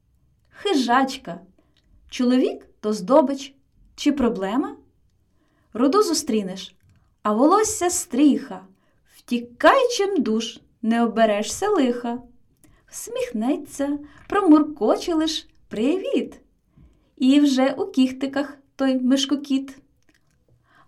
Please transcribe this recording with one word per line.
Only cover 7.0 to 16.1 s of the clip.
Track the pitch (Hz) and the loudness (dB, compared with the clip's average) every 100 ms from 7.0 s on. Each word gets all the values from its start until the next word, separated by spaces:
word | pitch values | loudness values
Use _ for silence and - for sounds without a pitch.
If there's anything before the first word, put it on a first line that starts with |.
| _ _ | _ _
а | 214 | -2
волосся | 214 302 403 427 - 349 | 2 4 4 2 -2 -2
стріха. | - - 247 294 220 - 185 - _ _ _ _ _ | -2 -4 2 4 4 -4 -16 -18 _ _ _ _ _
Втікай | - 240 240 - 311 539 480 | -6 -6 -6 2 4 4 2
чим | - 403 370 | 0 -2 0
дуж, | 220 220 - - _ _ | 0 -2 -4 -12 _ _
не | 220 233 | -2 0
оберешся | 233 214 220 202 214 - 415 | 0 2 2 2 -4 -4 -2
лиха. | 381 254 240 233 240 - _ _ _ _ _ _ | 2 0 -2 -6 -10 -14 _ _ _ _ _ _
Всміхнеться, | - 427 494 - 214 240 359 - - 277 294 - - - | -18 -12 -8 -6 -4 -4 -4 -6 -8 -6 -6 -10 -18 -4
промуркоче | 392 370 302 302 - 226 415 359 | 2 6 6 6 -2 0 0 0
лиш | 320 311 - - _ - | -2 -2 -4 -10 _ -12
"Привіт!" | 202 262 370 554 | -4 -2 -2 -2